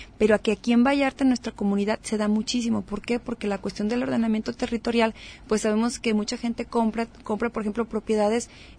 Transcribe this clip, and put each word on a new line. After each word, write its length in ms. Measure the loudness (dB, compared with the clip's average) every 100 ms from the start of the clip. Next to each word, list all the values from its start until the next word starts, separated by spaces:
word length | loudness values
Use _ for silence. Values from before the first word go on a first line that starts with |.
| -12 0
Pero 160 | 4 4
aquí, 140 | 2
aquí 200 | -2 2
en 100 | 4
Vallarta, 380 | 4 4 0 2
en 40 | 2
nuestra 240 | 2 -2
comunidad, 480 | -4 0 0 0 -2
se 140 | -2 -2
da 100 | 0
muchísimo. 560 | 0 0 -2 0 -2
¿Por 200 | -4 -8
qué? 160 | -4 -4
Porque 260 | -4 -6 -4
la 100 | -4
cuestión 300 | -4 -4 -2
del 140 | -2
ordenamiento 500 | 0 0 0 0 -2
territorial, 640 | -4 -4 -4 -2 2 0 -2 -14 -14 -2
pues 160 | 0
sabemos 360 | 2 2 0 -2
que 120 | 0
mucha 220 | 0 -2 -4
gente 280 | -6 -6
compra, 420 | -4 0 0 0 -6
compra, 440 | -8 -6 -2 -2
por 120 | -2
ejemplo, 220 | -4 -4
propiedades, 680 | -4 -4 0 2 2 2 -4 -14 -20